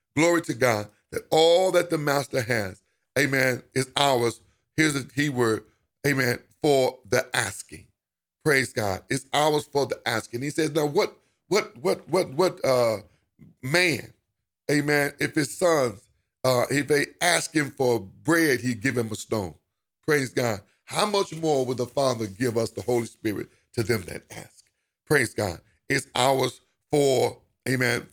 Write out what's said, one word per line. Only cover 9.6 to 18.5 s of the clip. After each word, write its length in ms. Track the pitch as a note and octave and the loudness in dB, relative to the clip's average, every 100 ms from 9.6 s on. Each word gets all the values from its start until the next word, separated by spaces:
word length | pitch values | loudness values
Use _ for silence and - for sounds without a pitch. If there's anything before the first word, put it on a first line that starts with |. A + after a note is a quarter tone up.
for 220 | - C#3+ B2 | -2 -2 -2
the 140 | - A2+ | -4 -4
asking. 360 | A2+ - A#2+ | -4 -4 -8
He 80 | C#3+ | -6
says, 200 | E3 D#3 | -2 -2
"Now 160 | D#3 D3 | 0 0
what, 300 | E3 F#3+ - _ _ _ | 0 -2 -6 _ _ _
what, 280 | G3 - A#2+ | -2 -2 -6
what, 300 | E3+ - - | -4 -4 -2
what, 220 | F3+ E3+ | -2 -2
what, 300 | C3+ F3+ F3 | 0 -2 0
uh, 340 | C3+ B2+ A#2 G#2 - _ _ _ - _ | 0 2 2 -2 -8 _ _ _ -20 _
man, 500 | B2+ E3+ F3+ B2 - _ _ _ _ _ - | -2 0 2 0 -8 _ _ _ _ _ -2
amen, 440 | D3 C#3+ D3 C#3+ - | 0 2 0 0 -2
if 160 | D3 | -4
his 220 | D#3 C#3+ - | -2 -4 0
sons, 460 | F3 D#3 B2 G2 _ _ _ _ | 2 2 0 -4 _ _ _ _
uh, 220 | C3 B2 - | 0 2 2
if 160 | C#3+ C3+ | -2 0
they 200 | D3 - - | 0 0 -2
ask 320 | F3 E3 - | 0 0 -2
him 200 | D#3 C3+ | -4 -4
for 260 | - B2 A2+ | -2 0 0
bread, 600 | F#2+ - G2+ E3 D#3+ | -4 -8 0 2 2